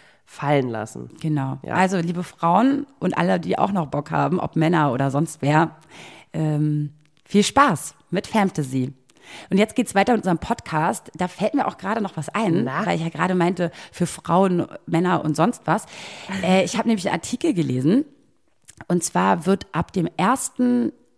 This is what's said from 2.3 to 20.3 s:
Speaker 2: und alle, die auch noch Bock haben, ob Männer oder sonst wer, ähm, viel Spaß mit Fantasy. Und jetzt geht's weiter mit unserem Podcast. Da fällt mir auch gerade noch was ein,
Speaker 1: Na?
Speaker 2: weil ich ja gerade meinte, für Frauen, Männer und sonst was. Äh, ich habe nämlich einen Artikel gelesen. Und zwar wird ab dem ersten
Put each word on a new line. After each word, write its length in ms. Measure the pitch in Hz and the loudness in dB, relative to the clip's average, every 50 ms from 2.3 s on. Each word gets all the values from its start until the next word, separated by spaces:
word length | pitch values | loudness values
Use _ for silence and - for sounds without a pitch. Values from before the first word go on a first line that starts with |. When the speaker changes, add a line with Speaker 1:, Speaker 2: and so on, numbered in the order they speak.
| - - 170 170 175 196 240 269 277 277 - - _ _ | -8 -4 0 2 4 4 4 4 2 0 -4 -8 _ _
Speaker 2:
und 180 | 170 180 - | -4 -2 0
alle, 240 | - 170 180 190 175 | 0 0 0 0 0
die 180 | 156 175 190 - | 0 -2 0 0
auch 140 | - 196 | 0 0
noch 140 | 202 190 156 | 0 -2 -4
Bock 240 | 135 147 147 143 - | -2 -4 -6 -4 -2
haben, 280 | 160 147 143 143 175 180 | -2 0 0 0 0 -2
ob 180 | - - - | -2 -2 0
Männer 360 | 160 160 160 175 160 151 143 | 0 2 2 4 2 2 2
oder 180 | 117 120 139 139 | 2 0 0 0
sonst 300 | 127 143 165 156 - - | 0 0 -2 -2 -4 -2
wer, 360 | - 139 151 156 165 156 - - - _ - - - - - - - _ | 0 2 4 4 2 2 -2 -10 -20 _ -20 -20 -20 -20 -20 -20 -18 _
ähm, 600 | - 160 156 156 151 147 151 151 151 147 147 147 - _ _ _ _ _ _ | -4 -2 -2 0 0 0 0 0 0 -2 -2 -4 -8 _ _ _ _ _ _
viel 180 | - - 202 | 0 2 2
Spaß 540 | 196 - - 269 285 269 170 - - - - _ _ _ | 2 4 4 4 4 4 2 0 -4 -10 -14 _ _ _
mit 180 | 170 196 - - | -4 -4 -4 0
Fantasy. 640 | - 220 196 185 - 160 143 127 131 131 127 135 139 - _ - _ _ - - - - - - | 0 2 2 2 0 -2 -4 -2 -2 -2 -2 -2 -6 -12 _ -20 _ _ -20 -20 -18 -18 -4 0
Und 80 | 185 190 | 2 2
jetzt 160 | 220 220 - | 2 2 2
geht's 220 | - 247 - - | -2 -2 0 2
weiter 160 | 196 196 - | 2 4 4
mit 80 | 247 - | 2 2
unserem 180 | - 190 170 160 | 2 0 0 0
Podcast. 720 | - - - - - - 165 156 160 185 233 - - - - | -2 -4 -6 -6 -6 -4 -2 0 0 0 -2 -4 -8 -12 -6
Da 100 | - 180 | -6 -6
fällt 280 | 180 - - 190 214 - | -6 -2 -2 -2 0 0
mir 120 | 285 - | 0 0
auch 100 | - - | -2 -4
gerade 240 | - - 190 220 226 | -6 -6 -4 -4 -4
noch 160 | 208 185 - | -4 -4 -6
was 120 | 170 143 - | -8 -8 -6
ein, 340 | - 208 226 190 165 185 | -4 -2 0 2 2 0
Speaker 1:
Na? 240 | 226 - 131 160 214 | 0 -2 -4 -2 -2
Speaker 2:
weil 80 | 180 170 165 | 0 -2 -2
ich 40 | |
ja 60 | 160 165 | -2 -4
gerade 260 | - - 170 185 185 | -2 -2 -2 0 2
meinte, 380 | 180 170 175 180 175 180 165 - - - - | 2 2 0 0 0 -4 -4 -4 -10 -18 -16
für 160 | - - 175 | -6 -4 -4
Frauen, 580 | - - - - - 165 185 196 190 180 170 - - - - - | -4 -4 -8 -2 2 2 4 4 4 2 0 -2 -4 -8 -14 -6
Männer 380 | - 170 165 180 180 180 - - | -2 0 0 2 2 0 0 0
und 100 | 156 147 | -2 0
sonst 280 | - 156 240 - - - | 2 2 0 0 -2 -2
was. 220 | - 170 220 - - - - - - - - - - 190 196 190 | -2 -2 -2 -2 -8 -14 -18 -16 -16 -16 -16 -12 -10 -8 -2 0
Äh, 180 | 185 185 190 | 2 4 4
ich 160 | - 180 - 277 | 2 2 -2 0
habe 80 | - | 0
nämlich 220 | 233 226 196 170 - | 0 0 0 0 -2
einen 80 | - | -4
Artikel 360 | 170 - - - - - 339 | -4 -4 -6 -4 -2 0 0
gelesen. 520 | 233 175 151 135 127 127 127 151 202 269 311 - - _ _ _ _ _ _ _ _ _ _ - - - - | 2 2 0 0 0 2 2 4 4 4 2 -2 -8 _ _ _ _ _ _ _ _ _ _ -20 -20 -14 -4
Und 160 | - 180 175 | -2 0 0
zwar 420 | - - - 180 185 196 190 175 151 | 0 0 0 2 2 2 2 2 2
wird 200 | 190 196 190 - - | 2 0 0 -2 -4
ab 200 | - 160 170 - | -4 -4 -4 -2
dem 160 | - 190 160 - - | -2 -2 -2 -2 0
ersten 760 | - 175 208 | 0 2 2